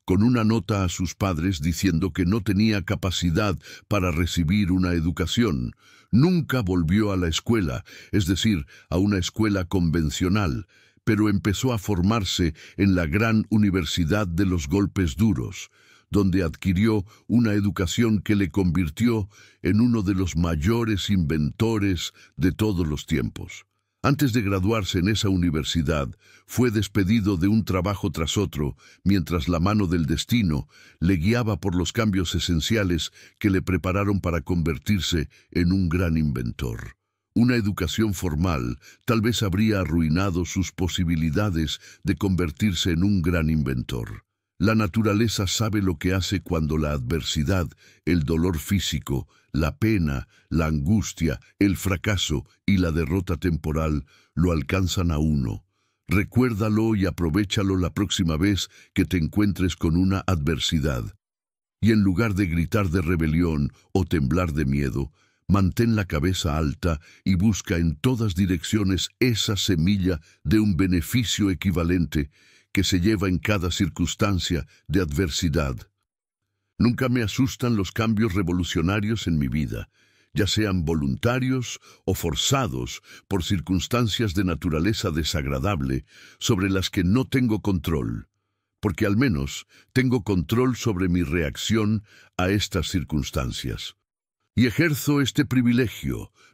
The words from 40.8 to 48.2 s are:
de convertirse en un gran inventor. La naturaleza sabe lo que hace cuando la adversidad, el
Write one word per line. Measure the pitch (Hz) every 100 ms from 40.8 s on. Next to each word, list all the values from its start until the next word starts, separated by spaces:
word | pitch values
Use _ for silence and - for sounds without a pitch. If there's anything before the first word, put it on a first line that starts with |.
| 90 - 85 82 80 78 104 82 78 - - - 85
de | 95
convertirse | 101 90 82 - 107 85 98
en | 82
un | 101 101
gran | 82 85 78
inventor. | 80 67 64 - 60 55 50 _ _ _ -
La | 101
naturaleza | 110 104 113 107 104 113 - 95
sabe | - 110 107
lo | 95 78
que | 92
hace | 95 92 95
cuando | - 85 78 78
la | 76
adversidad, | 73 62 78 - 82 71 95 78 - - _ -
el | 87